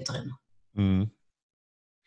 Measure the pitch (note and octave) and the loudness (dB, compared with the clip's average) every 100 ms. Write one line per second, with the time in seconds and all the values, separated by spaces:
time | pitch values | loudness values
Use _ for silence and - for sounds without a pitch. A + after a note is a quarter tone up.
0 | - A#2+ - - _ _ _ G#2 G2 F#2+ | -8 -8 -8 -12 _ _ _ 0 2 4
1 | G#2+ - _ _ _ _ _ _ _ _ | 0 -6 _ _ _ _ _ _ _ _